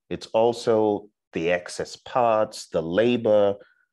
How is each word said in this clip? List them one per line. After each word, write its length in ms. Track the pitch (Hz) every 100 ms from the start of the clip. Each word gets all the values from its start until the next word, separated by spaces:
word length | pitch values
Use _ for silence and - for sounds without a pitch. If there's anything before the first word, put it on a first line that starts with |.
| _
it's 160 | 87 -
also 760 | 113 117 117 - 110 107 104 - _ _
the 180 | 92 82
excess 440 | 87 - - - -
parts, 720 | - 131 117 107 107 - -
the 140 | 87
labor, 760 | 80 92 117 123 117 104 101 101 - _ _